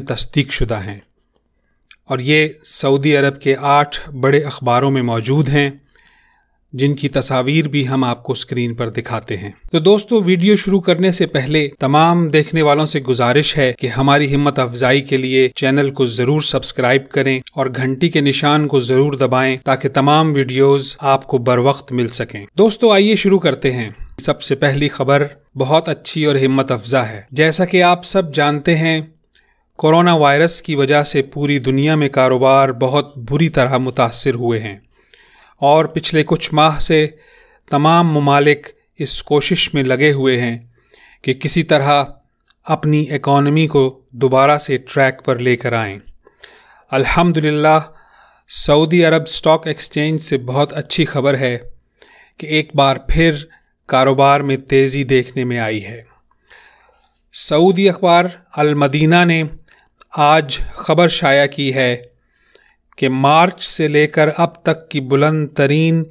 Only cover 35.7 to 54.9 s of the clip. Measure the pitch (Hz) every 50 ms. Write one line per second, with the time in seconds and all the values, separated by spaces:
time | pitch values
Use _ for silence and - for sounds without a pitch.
35.7 | 147 160 160 156 - 165 - - 165 156 143 - 165 - - - 151 151 156 160
36.7 | 151 - - - 165 156 156 147 - _ _ _ _ _ _ _ _ _ _ -
37.7 | 147 139 151 160 170 170 170 165 151 151 143 143 139 143 143 151 147 147 - -
38.7 | - _ _ _ _ - 151 - - - - - 147 147 135 - 185 - - -
39.7 | - 143 135 131 127 127 147 151 143 135 131 131 127 120 120 120 117 117 - _
40.7 | _ _ _ _ _ _ - _ _ _ - 131 131 135 - 151 - 175 160 -
41.7 | 160 143 135 143 147 143 139 - - _ _ _ _ _ _ _ _ _ - -
42.7 | 156 156 - 151 151 151 151 - 151 139 - 143 139 143 143 143 147 160 160 151
43.7 | 151 143 131 131 - _ _ _ - 117 135 127 131 131 135 139 147 147 - -
44.7 | 135 123 - - - 143 135 131 131 - - - 127 120 123 127 123 120 - 123
45.7 | 117 113 110 101 98 101 - - - _ _ _ _ _ - - - _ _ _
46.7 | _ _ _ - 139 135 131 - - 175 175 175 160 160 151 151 151 151 151 156
47.7 | 156 156 156 - - - _ _ _ _ _ _ _ _ _ - - - - -
48.7 | 147 151 165 156 175 175 165 160 160 160 156 - - - - 156 156 160 160 160
49.7 | 147 - - - - 151 151 156 160 156 156 - 143 131 120 120 127 143 147 147
50.7 | - 151 - - - - 156 - - 143 127 143 139 127 131 123 120 117 - -
51.7 | - - _ _ _ _ _ _ _ _ _ _ _ - 156 151 156 156 151 -
52.7 | - 143 139 135 131 131 - - - 160 165 165 151 143 - - _ _ _ _
53.7 | _ _ _ - 139 131 131 135 135 135 139 139 139 143 143 139 135 135 135 -
54.7 | 139 135 135 135